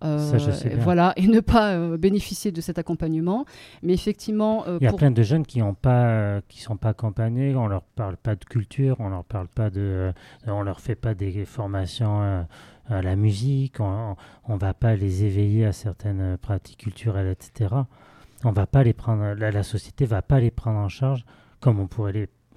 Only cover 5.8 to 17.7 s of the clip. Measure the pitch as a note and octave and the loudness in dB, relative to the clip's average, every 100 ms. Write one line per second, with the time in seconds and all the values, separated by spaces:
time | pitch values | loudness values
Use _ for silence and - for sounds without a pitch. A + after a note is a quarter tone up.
5.8 | C3 B2 A#2+ A2 G2+ G2+ - - - G#2+ | 2 4 4 2 0 -2 -6 -14 -10 -4
6.8 | A2+ - A2 G2+ A2+ B2 C#3 C3 A2 F#2+ | -4 -2 -4 -2 -2 0 0 0 0 -2
7.8 | - - G2 F2+ A2+ G#2 - A#2 G2+ - | -6 -8 -8 -6 -4 -6 -4 -4 -4 -2
8.8 | C3+ B2+ G2+ F#2 - G2+ F2+ - G#2+ F#2+ | 0 0 -4 -6 -6 -8 -6 -2 -2 -2
9.8 | G2+ F#2 F#2 F2 - - A#2 G2+ G2+ F2+ | -2 -2 -2 -4 -12 -12 -6 -4 -4 -6
10.8 | - G#2+ A#2 F#2+ G2 G2 F#2+ - G2+ G2 | -6 -4 -4 -4 -4 -6 -8 -8 -6 -4
11.8 | F#2 - A2 G#2 G2+ F#2+ E2+ - - - | -4 -2 -2 0 0 -2 -4 -12 -20 -16
12.8 | - G2 F#2 F#2+ G#2+ G2+ C3 C3+ C3+ - | -6 -4 -2 2 2 0 0 -2 -2 -4
13.8 | G2+ G2+ A2+ F2+ - - - G2+ F#2+ - | -4 -4 -6 -10 -14 -14 -6 -4 -2 0
14.8 | A#2 G#2 G2 F#2 G#2 F#2+ G#2 G#2+ G#2+ F#2 | 2 2 0 0 0 2 2 2 2 0
15.8 | A2 - G#2 F#2+ F#2+ F#2 - F#2+ - - | -6 -6 -4 -2 -2 -4 -4 -4 -6 -12
16.8 | G#2 - A2+ G2 F#2 F#2 - - G2+ | -10 -6 -4 -2 -2 -4 -8 -4 -2